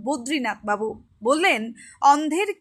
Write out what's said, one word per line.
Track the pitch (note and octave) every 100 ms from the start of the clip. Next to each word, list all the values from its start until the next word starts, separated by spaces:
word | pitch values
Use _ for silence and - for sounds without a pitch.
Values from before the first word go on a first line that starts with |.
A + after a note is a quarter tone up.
বদ্রীনাথ | G#3+ C#4+ A#3+ D4+ A#3 -
বাবু, | G#3 G#3 A3 - - _
বললেন, | G#3+ D#4 F#4 B3+ A3+ - - -
"অন্ধের | C#4 C#4+ D#4 D#4+ G#4 F#4+